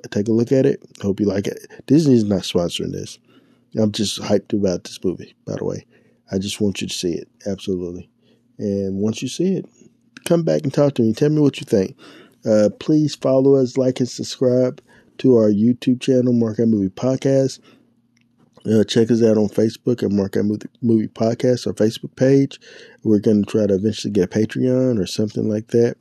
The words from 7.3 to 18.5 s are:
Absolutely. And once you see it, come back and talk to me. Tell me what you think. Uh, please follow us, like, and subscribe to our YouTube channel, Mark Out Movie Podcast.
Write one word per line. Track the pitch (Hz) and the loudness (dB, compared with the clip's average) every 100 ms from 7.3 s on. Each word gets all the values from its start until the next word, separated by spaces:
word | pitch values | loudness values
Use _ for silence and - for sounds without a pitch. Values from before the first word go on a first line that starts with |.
| _ 101 | _ -10
Absolutely. | 95 101 90 87 90 90 _ _ _ _ - | -10 -8 -8 -8 -12 -18 _ _ _ _ -10
And | 107 98 95 98 | -6 -4 -4 -4
once | 107 107 | -4 -4
you | 127 | -8
see | - 185 180 | -4 -2 -2
it, | - _ - _ _ - | -8 _ -20 _ _ -16
come | - 170 | 0 0
back | 160 151 | 2 -2
and | 143 | -2
talk | 151 143 | 0 0
to | 131 | 2
me. | 113 | 0
Tell | 110 147 | 2 0
me | 151 | 4
what | 143 - | 2 0
you | |
think. | 131 107 95 - - - - _ | -2 0 0 -6 -20 -20 -20 _
Uh, | 113 107 104 - | 2 4 4 0
please | - 151 147 - | 0 2 2 -2
follow | 139 135 135 139 | 0 4 4 4
us, | 127 135 | 2 0
like, | 127 127 | -2 0
and | 123 | -4
subscribe | - 120 - 127 123 127 139 _ _ _ - | -4 -12 -2 2 2 0 -4 _ _ _ -2
to | 135 117 | 4 6
our | 107 | 4
YouTube | 101 117 123 135 123 | 4 2 2 0 -2
channel, | - 127 123 | 2 0 2
Mark | 120 113 107 | 0 0 0
Out | 113 | 0
Movie | 107 95 | 2 -2
Podcast. | - 127 131 139 135 131 - _ _ _ _ _ _ _ _ _ | -2 -4 -2 0 0 0 -4 _ _ _ _ _ _ _ _ _